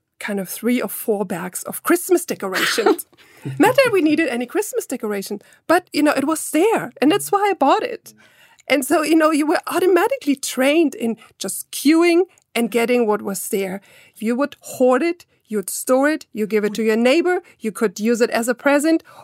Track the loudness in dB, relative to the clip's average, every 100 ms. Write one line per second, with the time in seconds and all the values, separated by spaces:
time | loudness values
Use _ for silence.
0 | _ _ -8 -6 -8 -6 -2 -2 -2 -6
1 | -4 -4 -4 -6 -8 -10 -12 -8 0 0
2 | 2 -2 -2 -8 -6 -4 -2 0 2 0
3 | -4 _ _ _ -8 0 2 4 4 4
4 | 2 2 0 -4 -4 -4 -4 -6 -6 -6
5 | -4 -6 -6 -10 -12 _ 0 2 2 0
6 | 2 2 0 -2 -2 0 2 0 -2 0
7 | 2 2 0 0 0 2 2 2 0 -8
8 | -16 -20 _ _ _ _ -2 -2 2 0
9 | 2 4 4 2 0 -2 -2 0 2 2
10 | 2 -2 -2 -4 -4 -2 2 2 2 -2
11 | -6 -6 -12 _ -10 -8 -10 -2 2 4
12 | 4 4 0 _ _ -4 -2 0 0 2
13 | 2 0 -4 -8 -6 -6 -6 -8 -14 _
14 | _ -8 -4 -2 -4 -6 -14 0 2 4
15 | 0 -4 _ _ _ -8 -6 -8 0 2
16 | 2 -2 -6 -8 -2 0 -2 -2 0 2
17 | 4 2 2 -2 -4 _ -8 -2 -4 -2
18 | -2 0 0 0 -2 -2 0 2 2 0
19 | -2 -18